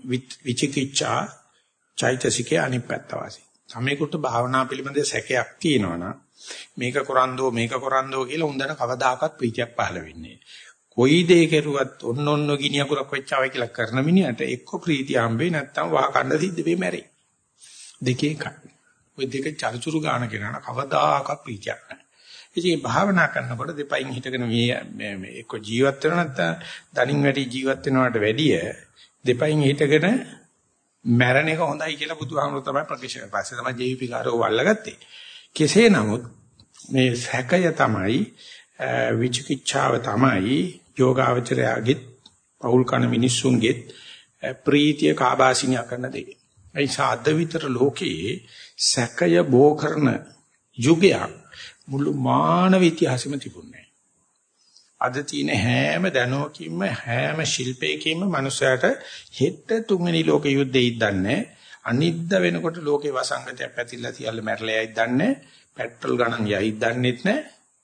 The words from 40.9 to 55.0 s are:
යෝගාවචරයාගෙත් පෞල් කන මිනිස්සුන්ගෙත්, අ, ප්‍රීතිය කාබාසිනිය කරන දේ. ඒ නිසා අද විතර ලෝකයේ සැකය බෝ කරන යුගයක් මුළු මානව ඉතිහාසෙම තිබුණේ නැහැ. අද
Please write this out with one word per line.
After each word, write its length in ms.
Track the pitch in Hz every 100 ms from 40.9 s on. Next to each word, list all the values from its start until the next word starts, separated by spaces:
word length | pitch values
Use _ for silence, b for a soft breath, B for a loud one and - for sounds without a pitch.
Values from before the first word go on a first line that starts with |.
යෝගාවචරයාගෙත් 1080 | - 131 127 123 123 123 127 117 120 117 147 - - - _ _ _
පෞල් 220 | 127 127
කන 200 | 120 127 123
මිනිස්සුන්ගෙත්, 760 | 117 123 123 135 123 113 123 - B B B B _
අ, 160 | 135 131
ප්‍රීතිය 580 | - 147 147 147 151
කාබාසිනිය 680 | 151 131 131 131 127 131 127
කරන 220 | - 123 127
දේ. 280 | 131 - - _ _ -
ඒ 140 | 143
නිසා 280 | 139 - 131
අද 160 | 117 151
විතර 340 | 156 165 160 151
ලෝකයේ 640 | 120 139 - - 78 98 - B B B -
සැකය 540 | - - 117 - 175 175
බෝ 260 | 156 127 147
කරන 340 | 151 156 156 135 - - - _ _ _ -
යුගයක් 440 | 120 165 185 123 - - - B B B
මුළු 280 | - 135 151 143
මානව 680 | 127 131 156 175 185 185
ඉතිහාසෙම 500 | 175 165 147 127 135 143
තිබුණේ 340 | - - -
නැහැ. 180 | - - _ _ _ _ _ _ _ b b b
අද 180 | _